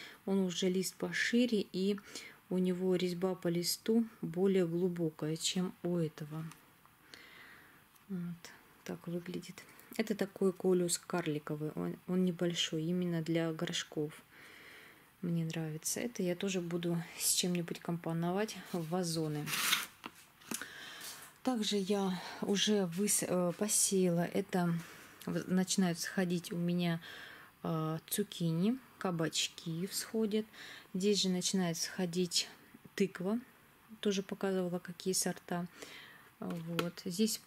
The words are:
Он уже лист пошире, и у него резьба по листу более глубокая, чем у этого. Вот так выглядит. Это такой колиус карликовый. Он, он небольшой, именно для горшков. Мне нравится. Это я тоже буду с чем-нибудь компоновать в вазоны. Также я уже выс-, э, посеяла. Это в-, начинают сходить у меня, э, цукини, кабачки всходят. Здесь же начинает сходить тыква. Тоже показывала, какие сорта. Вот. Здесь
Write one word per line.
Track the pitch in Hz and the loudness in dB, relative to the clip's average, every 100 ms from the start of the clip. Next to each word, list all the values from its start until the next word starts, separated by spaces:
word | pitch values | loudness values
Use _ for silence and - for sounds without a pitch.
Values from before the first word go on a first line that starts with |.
| - - | -16 -10
Он | - 196 | 0 2
уже | 185 170 190 | 2 2 2
лист | 185 180 | 2 0
пошире, | - 180 170 - 233 247 214 - | -4 -4 0 2 4 4 2 0
и | 180 190 202 - - - - - | 0 0 0 -4 -14 -14 -20 -2
у | 185 | 2
него | 185 180 185 180 | 2 2 2 2
резьба | 180 175 185 | 2 0 -2
по | 175 175 | 0 0
листу | 170 170 - - 226 226 - | 0 0 -2 2 2 2 -4
более | 170 170 196 190 170 | -6 2 4 6 4
глубокая, | 170 185 175 165 - 151 160 | 2 0 2 -2 -2 -4 -2
чем | - 190 180 - | -2 0 -2 -2
у | 175 175 | -2 0
этого. | 156 - 147 156 160 - - - - - - - - - - - - - - - - | 0 -4 -10 -8 -8 -12 -20 -20 -20 -20 -20 -20 -20 -20 -20 -20 -20 -20 -20 -20 -8
Вот | 185 175 170 - - - - | -6 -6 -8 -14 -20 -20 -16
так | - 170 - | -10 -8 -6
выглядит. | 175 170 175 - - - - - - | -6 -4 -8 -8 -16 -18 -20 -12 -4
Это | 220 | -2
такой | 202 196 - 190 | 0 -2 2 2
колиус | 175 185 180 175 - | 4 4 6 4 0
карликовый. | - 180 165 147 - 151 151 | -2 -2 0 -2 -2 -4 -2
Он, | 156 175 170 - | -2 -4 -4 0
он | 180 | 2
небольшой, | 185 170 175 170 - 160 | 2 2 0 2 0 0
именно | 160 180 180 170 | 0 2 2 0
для | 160 165 165 | 2 2 2
горшков. | 160 170 175 - - 151 - - - - - - - - - - _ | 0 -2 -2 -4 -4 -4 -6 -20 -20 -20 -20 -20 -20 -20 -20 -20 _
Мне | 180 170 | -2 0
нравится. | 160 165 160 156 - - | 0 -2 -4 -4 -4 -2
Это | 240 - | -4 -2
я | 180 | -2
тоже | 175 202 185 | 0 0 -2
буду | 175 175 175 170 170 - | -2 -2 0 0 -2 -4
с | - | 0
чем-нибудь | - 185 175 170 - | 2 2 0 -2 -6
компоновать | - 170 165 165 170 185 214 190 - | -4 -4 -2 -2 0 0 -2 -6 -6
в | 180 160 | -6 -2
вазоны. | 180 170 165 156 151 151 - - - - - - - - - - - - - - - - - - - | -2 -2 -2 -2 -2 -2 -2 0 0 -2 -10 -16 -16 -20 -20 -10 -8 -8 -12 -14 -12 -12 -14 -16 -4
Также | - 247 208 208 | -2 0 0 0
я | 190 202 196 180 - - | 2 2 2 0 -6 -6
уже | 196 202 208 208 185 | 0 2 4 4 4
выс-, | 165 202 - - | 2 2 2 2
э, | 180 175 170 | 2 2 0
посеяла. | 208 - - 196 185 170 170 | 0 2 4 4 4 4 2
Это | - 196 185 175 170 165 - - - - | 0 0 2 2 0 -2 -16 -20 -12 -4
в-, | 170 - | -4 2
начинают | 185 185 - 185 165 | 2 4 4 2 2
сходить | - - 180 175 165 | -2 0 0 0 -2
у | 175 | -2
меня, | 175 175 175 165 - - - - - - | 0 2 2 0 -4 -14 -16 -18 -20 -8
э, | 175 160 156 160 - | -2 -2 0 -4 -4
цукини, | - 202 - 165 160 196 262 - - | -2 -2 0 0 2 2 0 -6 -4
кабачки | 190 170 156 - - - - 165 190 | -2 0 0 0 -4 -4 -6 -4 -4
всходят. | - - 226 220 214 214 - - - - | -6 -4 0 2 0 -2 -10 -16 -16 -6
Здесь | 185 196 202 | 2 4 4
же | 185 | 4
начинает | 180 170 190 175 165 | 2 2 2 2 0
сходить | - - 180 170 175 - - - - - - | -4 -2 -2 0 0 0 -2 -10 -20 -20 -14
тыква. | - 190 - 180 233 - - - - - 220 | 0 0 0 -2 -2 -4 -20 -20 -20 -20 -2
Тоже | 214 196 | 0 0
показывала, | 196 196 196 190 180 175 | -2 -4 0 2 0 -2
какие | - 175 185 | -6 -6 0
сорта. | 185 180 175 - 175 175 - - - - - - - | 0 0 -2 -4 -4 -4 -8 -16 -16 -18 -20 -20 -10
Вот. | 185 175 165 170 175 - | -6 -6 -4 -2 -2 -4
Здесь | 190 175 220 - | -6 2 2 2